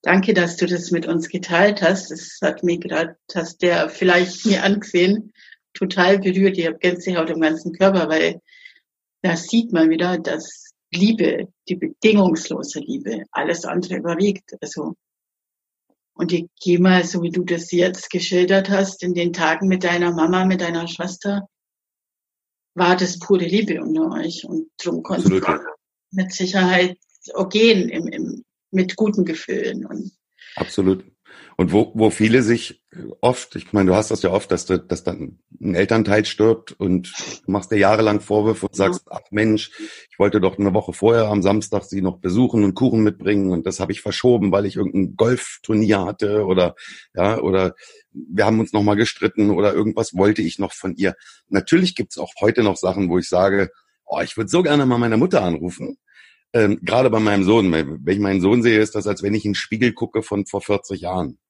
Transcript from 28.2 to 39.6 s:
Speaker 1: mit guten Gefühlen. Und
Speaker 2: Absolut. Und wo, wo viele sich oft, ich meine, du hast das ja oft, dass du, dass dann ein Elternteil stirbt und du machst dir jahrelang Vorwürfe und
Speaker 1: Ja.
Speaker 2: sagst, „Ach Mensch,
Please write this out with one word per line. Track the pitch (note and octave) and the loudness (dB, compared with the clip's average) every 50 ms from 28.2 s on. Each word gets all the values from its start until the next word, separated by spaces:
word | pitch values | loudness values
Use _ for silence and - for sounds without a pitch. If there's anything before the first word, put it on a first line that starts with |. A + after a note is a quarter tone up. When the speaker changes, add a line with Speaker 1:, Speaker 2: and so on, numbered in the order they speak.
| - - - - - _ _ _ _ _ | -8 -8 -10 -12 -16 _ _ _ _ _
Speaker 1:
mit | - F#3+ F3+ F#3 - | -2 0 0 0 0
guten | - A3 G#3 G#3 - F3+ | 0 0 0 2 0 -2
Gefühlen. | E3 D#3+ - - - - B2+ B2 - - - - | -2 -2 -8 -8 -6 -6 -4 -4 -6 -6 -8 -10
Und | - - - - - _ _ _ _ _ _ - - - | -10 -12 -12 -12 -14 _ _ _ _ _ _ -20 -18 -10
Speaker 2:
Absolut. | - - - - - F#2+ F#2 F#2+ F#2 - - _ _ _ _ - - - - _ | -10 -10 -6 -2 0 2 2 2 0 -4 -18 _ _ _ _ -20 -20 -20 -14 _
Und | - F#2 E2+ | -2 0 4
wo, | E2+ G#2 A#2 - - | 4 2 2 2 2
wo | A2+ A2 G#2+ | 2 2 2
viele | - - G#2+ A2 A2+ C3 | 4 2 2 4 4 4
sich | B2 G#2+ A#2+ A#2 - - - _ _ _ _ E3+ - - - _ | 4 4 2 0 0 -10 -16 _ _ _ _ -18 -16 -16 -10 _
oft, | - B2 B2+ - - _ - | 0 0 0 0 -6 _ -12
ich | - - - | -14 -10 -2
meine, | - G#2 F#2+ F#2 | 0 2 4 4
du | F2+ | 4
hast | G2+ G#2+ - | 2 2 0
das | A2+ G#2 | -4 -2
ja | - F2+ | 0 0
oft, | F#2 G#2 - - | 0 0 0 0
dass | F#2 E2+ - | -4 -4 0
du, | - F#2+ F#2 | -2 -2 -2
dass | - - F2 E2+ - | -2 -4 -8 -6 -4
dann | - D#2 D#2+ D#2 - - _ _ _ - - | -8 -8 -6 -12 -14 -14 _ _ _ -20 -8
ein | - - F2+ | -6 -2 0
Elternteil | F2 G2 G2+ A2+ A2+ A2 G2+ G2+ G#2+ G#2+ | 0 2 2 2 0 2 2 2 2 2
stirbt | - - - G#2+ A2+ A2+ A2+ _ - | 0 -2 2 2 2 2 0 _ -20
und | - _ - F#2 F#2 F2+ F2+ - - - - - - - _ | -10 _ -2 0 0 0 -2 -6 -14 -14 -12 -12 -14 -12 _
du | - | -4
machst | F#2+ G2+ F#2 - | -4 -4 -2 -2
dir | A2+ G#2 | 2 4
jahrelang | G2 F#2+ A2 A2 A2 G#2+ G#2 G#2 | 4 4 4 4 4 2 2 0
Vorwürfe | - - G#2 G#2+ G#2 A2 A2 - - | -2 0 0 2 2 2 0 -2 -4
und | - - | -8 -2
Speaker 1:
Ja. | F2 G2 | 0 0
Speaker 2:
sagst, | F#2+ F2+ F#2+ _ _ | 0 0 -4 _ _
„Ach | - - _ _ | -16 -16 _ _
Mensch, | G2+ G#2 G#2+ A2 G#2+ G#2+ | -2 0 2 2 2 0